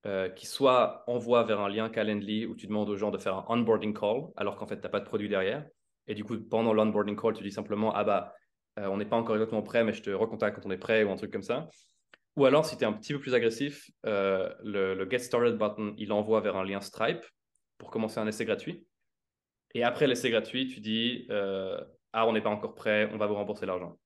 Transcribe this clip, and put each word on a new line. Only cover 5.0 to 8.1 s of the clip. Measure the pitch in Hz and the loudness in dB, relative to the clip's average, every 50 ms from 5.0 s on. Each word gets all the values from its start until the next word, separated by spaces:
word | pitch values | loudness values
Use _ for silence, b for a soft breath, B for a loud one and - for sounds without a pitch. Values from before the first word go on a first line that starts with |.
| 101 | -4
produit | - - 104 104 101 | -2 -4 -4 -2 0
derrière. | 101 95 95 98 120 147 151 - _ _ _ _ _ _ _ | 0 0 0 0 -2 -4 -8 -12 _ _ _ _ _ _ _
Et | - 107 | -10 -8
du | 104 104 | -8 -6
coup, | - 117 | -6 -8
pendant | 110 113 - - 110 113 113 110 | -8 -6 -2 0 2 2 4 4
l'onboarding | 107 107 110 101 104 101 104 104 | 4 4 4 2 0 0 0 -2
call, | 104 - 113 104 | 0 0 0 0
tu | - 98 | 0 -8
dis | 101 | -8
simplement, « | 98 113 107 104 104 101 110 110 - | -6 -8 -6 -4 -2 0 0 0 2
Ah | 101 104 | 2 2
bah, | 107 | 2